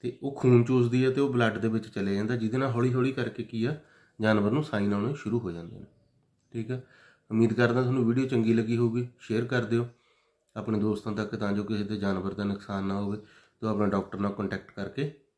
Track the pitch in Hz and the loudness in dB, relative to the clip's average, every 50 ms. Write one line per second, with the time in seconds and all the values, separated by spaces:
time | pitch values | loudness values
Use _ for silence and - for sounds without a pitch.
0 | - 120 120 - - 135 139 - - 127 123 120 120 120 127 127 120 117 120 127 | -8 -8 -8 -6 -8 -8 -4 2 6 8 8 8 8 6 4 4 4 4 4 2
1 | 131 131 131 139 139 135 123 120 117 110 104 107 104 113 110 113 110 - - 104 | 2 2 2 2 0 0 2 2 2 2 2 0 -2 0 0 -2 -4 -4 -6 -4
2 | 98 98 98 101 107 107 127 117 110 110 113 131 135 131 117 117 120 127 123 127 | -2 0 0 0 0 -2 -2 -2 -2 -2 0 0 0 0 0 2 2 2 2 2
3 | 123 135 135 135 117 110 - - 113 - - 113 110 131 156 151 - _ _ _ | 0 0 0 -2 -6 -6 -6 -8 -10 -8 -4 -2 -2 -2 -2 -6 -10 _ _ _
4 | _ _ _ - 107 110 110 107 101 104 120 147 151 - - 104 101 101 101 101 | _ _ _ 0 2 4 4 4 4 4 2 2 0 0 -2 0 0 0 0 0
5 | 104 123 147 147 - 107 107 120 101 92 82 85 85 85 117 - - - _ _ | 0 -2 -4 -4 -4 -2 -2 -2 -2 -4 -8 -8 -12 -14 -16 -16 -18 -20 _ _
6 | _ _ _ _ _ _ _ _ _ _ - 117 110 113 127 127 127 _ - - | _ _ _ _ _ _ _ _ _ _ -10 -10 -8 -6 -8 -10 -10 _ -20 -20
7 | - - _ _ _ _ 110 110 117 113 107 117 120 117 117 127 127 123 131 131 | -20 -20 _ _ _ _ 2 4 4 4 4 4 2 4 4 2 2 2 2 2
8 | 120 113 120 131 131 123 131 117 113 113 113 113 110 113 117 113 120 117 113 123 | 2 2 2 0 0 0 2 2 2 4 2 2 2 0 0 2 2 0 0 -2
9 | 123 123 _ _ - - 110 110 120 120 131 123 113 101 113 117 120 120 - _ | -4 -6 _ _ -8 -4 -2 -2 -2 0 -2 -2 0 0 0 0 0 -2 -8 _
10 | _ _ _ _ _ _ _ _ _ _ _ 110 104 113 110 104 104 107 104 101 | _ _ _ _ _ _ _ _ _ _ _ -10 -4 -2 -2 0 0 0 -2 -2
11 | - 110 104 104 107 104 - 101 107 101 101 101 104 101 110 104 104 101 107 98 | -4 -6 -4 -4 -4 -6 -4 -4 -4 -2 -2 -2 -2 -2 -4 -4 -2 -4 -4 -4
12 | 101 101 95 95 92 98 95 - 101 101 101 - - - 101 98 95 98 98 101 | -2 -2 -2 -2 -4 -6 -6 -4 -4 -4 -4 -6 -8 -8 -6 -4 -4 -2 -2 -2
13 | 101 101 104 107 - - - - _ _ _ _ - 110 107 101 104 101 101 98 | -2 -4 -6 -6 -10 -18 -20 -20 _ _ _ _ -4 -2 0 0 0 2 0 0
14 | 92 - - 95 101 101 98 - 101 95 98 98 - - - - 98 92 - - | -2 -4 -6 -4 -4 -4 -4 -4 -6 -6 -6 -8 -10 -12 -12 -10 -10 -8 -6 -6
15 | 147 156 - - _ _ _ | -6 -6 -8 -12 _ _ _